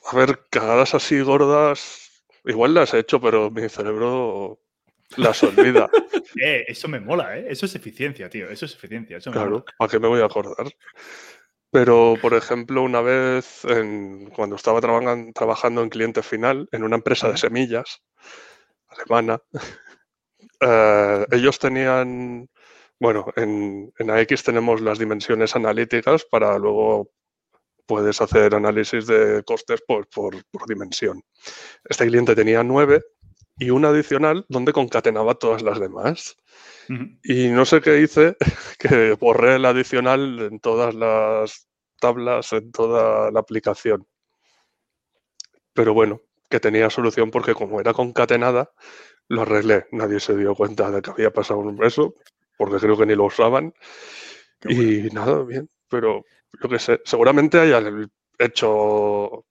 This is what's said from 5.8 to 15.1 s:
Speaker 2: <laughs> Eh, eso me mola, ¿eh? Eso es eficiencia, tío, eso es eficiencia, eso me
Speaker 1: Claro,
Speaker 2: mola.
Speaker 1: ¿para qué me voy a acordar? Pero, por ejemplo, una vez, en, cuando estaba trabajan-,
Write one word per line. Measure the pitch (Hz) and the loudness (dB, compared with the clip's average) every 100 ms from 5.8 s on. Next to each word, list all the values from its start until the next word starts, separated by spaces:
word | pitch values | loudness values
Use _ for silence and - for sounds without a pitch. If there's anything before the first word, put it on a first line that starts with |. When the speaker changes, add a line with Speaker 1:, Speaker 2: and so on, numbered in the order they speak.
| 107 | 4
Speaker 2:
<laughs> | 453 - 392 - - | 2 0 -8 -6 -4
Eh, | 143 135 120 | -2 -2 -4
eso | - 160 | -12 -10
me | 131 | -10
mola, | 104 175 104 113 | -4 -4 -4 -10
¿eh? | 247 | -10
Eso | 196 196 | -8 -8
es | |
eficiencia, | - 110 104 139 131 92 | -10 -16 -10 -10 -10 -14
tío, | 113 90 | -14 -14
eso | 107 | -12
es | 147 | -14
eficiencia, | - 95 113 110 87 | -16 -16 -16 -14 -16
eso | - | -10
me | |
Speaker 1:
Claro, | 113 101 | -6 -4
Speaker 2:
mola. | 107 - - | -6 -8 -4
Speaker 1:
¿para | 113 | -2
qué | 113 | 2
me | 113 | 2
voy | 120 | 2
a | 107 | 2
acordar? | 107 101 85 127 _ - _ - - - - _ _ _ | -2 -8 -10 -12 _ -20 _ -20 -20 -20 -20 _ _ _
Pero, | 139 123 117 117 113 | 2 6 6 6 4
por | 117 | 2
ejemplo, | 117 - 120 120 135 | 0 0 -6 -4 -2
una | 131 120 | 0 0
vez, | 120 131 131 127 - - | 0 0 0 -2 -6 -12
en, | - 117 107 104 98 98 101 | -2 -2 -2 -8 -10 -16 -16
cuando | - 104 | -6 -6
estaba | 101 - 113 | -2 0 2
trabajan-, | 117 117 123 | 2 0 0